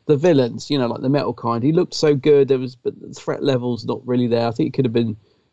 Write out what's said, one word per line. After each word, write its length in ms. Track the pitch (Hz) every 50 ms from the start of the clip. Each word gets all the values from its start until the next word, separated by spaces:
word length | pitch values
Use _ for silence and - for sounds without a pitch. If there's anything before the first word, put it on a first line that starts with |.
| _
the 100 | - 151
villains, 540 | 135 151 180 165 139 127 117 117 113 - -
you 80 | 147 139
know, 80 | 123
like 140 | 117 117 117
the 80 | - 127
Metal 240 | 143 143 - 113 120
Kind, 300 | - - 120 117 117 113
he 80 | 143 160
looked 220 | 180 180 - -
so 200 | - - 151 147
good, 340 | 139 131 156 147 143 139 127
there 100 | 135 127
was, 180 | 127 123 127
but 240 | - - - - -
the 120 | - - -
threat 280 | - - - 147 - -
level's 420 | 139 135 123 120 123 120 107 -
not 200 | - 120 - -
really 200 | 120 123 123 123 117
there. 180 | 117 117 117
I 40 | 117 113
think 160 | - 160 -
it 40 | 131
could 80 | - 135
have 80 | 120 113
been 240 | 120 120 113 107 - _ _ _ _ _ _